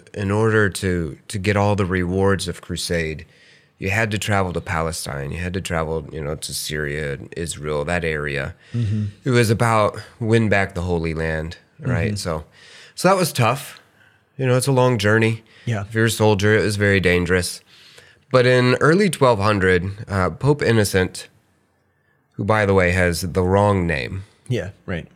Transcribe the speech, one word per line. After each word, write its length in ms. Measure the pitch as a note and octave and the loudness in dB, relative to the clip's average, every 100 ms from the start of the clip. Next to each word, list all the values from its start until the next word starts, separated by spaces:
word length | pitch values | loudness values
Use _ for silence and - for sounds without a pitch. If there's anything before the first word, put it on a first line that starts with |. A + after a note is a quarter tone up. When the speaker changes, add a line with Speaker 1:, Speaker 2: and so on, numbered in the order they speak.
| - | -14
Speaker 1:
in 180 | - G2 | -6 -2
order 380 | G#2 A2 A2 G2+ | 0 2 4 2
to, 480 | - F#2+ F2+ D#2 - - | 0 -2 -2 -4 -8 -10
to 100 | G2+ | -4
get 180 | G2 G2+ | 0 2
all 180 | G#2 G2+ | 2 0
the 100 | F2+ | 0
rewards 640 | F#2 F2 F#2+ G2 F#2+ F2+ | -2 0 0 2 0 -4
of 140 | - | -10
crusade, 640 | - E2+ - E2+ D#2+ D#2 - _ _ _ _ - | -10 -8 -4 -4 -4 -8 -14 _ _ _ _ -10
you 100 | F#2+ | -4
had 220 | G#2 A2 | -2 -2
to 60 | G#2 | -2
travel 340 | - G2+ F#2 | -2 0 0
to 80 | E2 | -4
Palestine, 720 | F2 E2 E2 D#2+ - C#2 C#2 | -4 -4 -4 -6 -8 -8 -8
you 60 | E2 | -8
had 160 | F2+ | -6
to 80 | F#2 | -6
travel, 460 | - E2 D#2 D#2+ D2 | -4 -4 -4 -6 -8
you 100 | D#2 | -8
know, 140 | D2 D#2 | -8 -8
to 180 | - | -8
Syria 600 | C#2+ - D2+ D2 D2 C#2+ | -10 -6 -6 -4 -6 -6
and 200 | C2+ - - | -8 -10 -10
Israel, 480 | E2+ C#2+ D2 D2 D2 | -10 -8 -6 -4 -2
that 180 | F2 | -2
area. 500 | E2 D2+ D2 C#2 C#2+ - - | -2 -4 -4 -6 -6 -10 -10
Speaker 2:
Mm-hmm. 320 | A#2+ G#2+ G#2+ G#2 - | -4 -2 -2 -4 -6
Speaker 1:
It 80 | C#3 | 0
was 180 | A#2+ A2 | 2 2
about 480 | A2 A#2 A2 G#2 - - - | 2 2 2 0 -2 -12 -6
win 300 | A2+ A#2 A2 | 0 2 2
back 260 | G2+ F#2+ F2+ | 0 0 -4
the 60 | |
Holy 320 | F2+ F2 E2 | -4 -2 -2
Land, 440 | D#2+ D#2+ D#2 E2 - _ - | -4 -4 -4 -6 -12 _ -10
right? 300 | C#3+ E2+ E2+ | -4 -2 -2
Speaker 2:
Mm-hmm. 60 | G#2 | -4
Speaker 1:
So, 260 | F2+ D#2+ - _ - - - - | -6 -6 -8 _ -20 -20 -18 -2
so 120 | F3 | 2
that 100 | F#3+ | 2
was 140 | F#3 | 0
tough. 480 | - A2+ C3+ - - _ _ _ _ _ - | 0 0 0 -6 -18 _ _ _ _ _ -4
You 80 | C3 | 0
know, 100 | B2+ | 0
it's 100 | C3 | 2
a 40 | |
long 260 | B2+ B2+ A#2 | 2 2 2
journey. 460 | G#2 A2+ A2+ A2+ - - A#2+ | 2 4 2 0 -10 -12 -6
Speaker 2:
Yeah. 160 | G#2+ | -6
Speaker 1:
If 120 | G2 A2+ | -4 0
you're 100 | A2+ | 0
a 60 | |
soldier, 460 | - G#2+ G2+ G#2 G#2+ | 2 2 4 4 4
it 60 | |
was 120 | F#2 G2+ | 2 2
very 240 | G2+ G2 | 2 4
dangerous. 600 | F2 F2 E2+ F#2 F2 - _ - - - - _ _ | 4 2 2 0 0 -8 _ -20 -20 -20 -20 _ _
But 140 | B2+ B2 | 2 4
in 300 | B2+ B2 B2+ | 4 4 4
early 340 | C#3 F3+ G3+ | 4 4 2
twelve 300 | - C3 G#2 | 4 2 4
hundred, 500 | G2+ G#2 F#2 F2+ F#2+ G2+ - | 2 2 4 2 0 -8 -4
uh, 220 | G2 F2+ | -2 -2
Pope 320 | - C3+ D3 | 0 0 2
Innocent, 680 | - A2+ G2+ F#2+ F2+ - - _ _ _ _ _ _ _ _ _ _ | 2 2 2 2 0 -4 -18 _ _ _ _ _ _ _ _ _ _
who, 100 | - | -6
by 220 | G2+ G#2+ G2+ | 0 2 4
the 60 | F#2+ | 4
way, 160 | F2 | 4
has 300 | F#2 F2+ E2+ | 2 2 0
the 200 | F#2 F#2 | -4 -2
wrong 460 | F2+ G2 G#2 G2 E2+ | 2 4 4 2 0
name. 360 | C#2+ A#1 F#2+ G2 _ - | -2 -4 -10 -14 _ -6
Speaker 2:
Yeah, 220 | A#2 F2+ - - | -6 -6 -12 -10
right. 220 | E2+ - | -10 -10